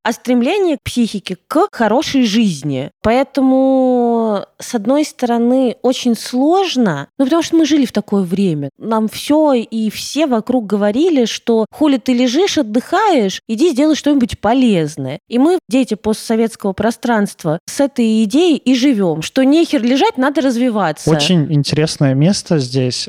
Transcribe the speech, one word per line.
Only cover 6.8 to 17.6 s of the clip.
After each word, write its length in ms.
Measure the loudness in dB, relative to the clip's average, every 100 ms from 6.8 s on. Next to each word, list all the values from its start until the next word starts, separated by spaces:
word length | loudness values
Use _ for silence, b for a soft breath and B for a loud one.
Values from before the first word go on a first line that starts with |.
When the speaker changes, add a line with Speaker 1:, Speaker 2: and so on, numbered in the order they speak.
| 0 -2 -6 -4
Speaker 1:
ну, 80 | 0
потому 180 | 0
что 120 | 0 0
мы 100 | 2
жили 200 | 2 0
в 80 |
такое 300 | -2 -2 -2
время. 460 | -2 0 0 -2 -6 -10
Нам 300 | -4 -2 -2
все 460 | -4 0 2 4
и 360 | 2 -2 -4 -4
все 380 | -4 -6 -2 0
вокруг 380 | 0 0 -2 -2
говорили, 580 | 0 0 2 2 2
что 420 | 0 -2 -2 0 -2
хули 240 | 0 2 2
ты 180 | 0
лежишь, 440 | 0 2 2 0 0
отдыхаешь, 840 | -2 -2 -2 0 2 2 0 -4 -6
иди 220 | 0 0
сделай 240 | 2 2 2
что-нибудь 440 | 2 2 0 0
полезное. 800 | 0 2 4 2 0 -4 -8 -10 -6
И 100 | 0
мы, 200 | 2 0 0
дети 240 | -2 0
постсоветского 800 | -2 -4 -4 -2 -2 -2 -4 -6
пространства, 840 | -2 -2 -2 -2 0 -2 -4 -4 -4